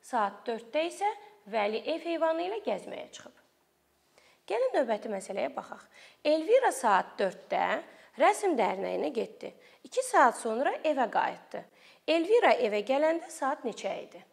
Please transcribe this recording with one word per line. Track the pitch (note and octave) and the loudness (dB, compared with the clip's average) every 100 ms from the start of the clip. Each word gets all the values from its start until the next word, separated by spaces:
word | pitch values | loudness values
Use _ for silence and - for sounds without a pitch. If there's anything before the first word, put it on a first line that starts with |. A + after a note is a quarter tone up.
saat | - B3 G3+ G3+ - | -2 0 0 -2 -8
dörddə | A3+ - D4+ E4 | -8 -4 -2 -2
isə | E4+ G4+ - - - - | -2 -2 -2 -14 -20 -6
Vəli | A3 G#3 A3 A#3 | -2 0 -2 -4
ev | D#4+ D#4+ | -4 -4
heyvanı | E4 D#4+ E4 F4 | 0 0 0 -2
ilə | A4 G4+ | -4 -4
gəzməyə | F#3+ E3+ - - - | -6 -6 -12 -14 -18
çıxıb. | - _ _ _ _ _ _ _ _ _ _ _ - | -20 _ _ _ _ _ _ _ _ _ _ _ -4
Gəlin | A4 B4+ G4 | 0 2 2
növbəti | B3 G#3+ G#3+ | 0 -2 -4
məsələyə | G3 G3 G3 C4+ B3 | -8 -6 -4 -4 -6
baxaq. | G3 - - - - _ - | -12 -16 -18 -20 -20 _ 0
Elvira | D#4 D#4+ B4 A#4+ | 2 4 4 4
saat | - A#3 F#3+ - - | 2 2 2 2 -2
dörddə | G3+ F#3 - F3+ F3+ A3 E4+ - - - | -4 -4 -6 -2 0 -2 -6 -20 -20 2
rəsm | E4 G#4 G4+ C#4 | 2 4 0 2
dərnəyinə | G3+ F#3+ F#3 F3+ C4 | 0 0 -4 -2 -2
getdi. | A#3 F#3 - - - - _ | -4 -6 -8 -16 -16 -20 _
İki | - - | -8 -4
saat | C5 F#4+ C4+ A3 | 2 6 6 4
sonra | A#3 A3 D4+ B4+ | -4 -2 -2 0
evə | D#4+ C#4+ A3+ | -2 0 0
qayıtdı. | F#3 - - - - - _ - - - | 0 -2 -4 -12 -14 -14 _ -20 -12 0
Elvira | E4 E4+ A#4 F#4+ A3+ | 0 4 6 6 4
evə | G#3+ G#3 G#3 | 2 0 0
gələndə | C4+ D#4 E4 - | 2 2 0 -6
saat | - C4+ D4+ | -4 -4 -2
neçə | C#4+ - G3 F#3 | -6 -8 -8 -8
idi? | - - - | -10 -18 -20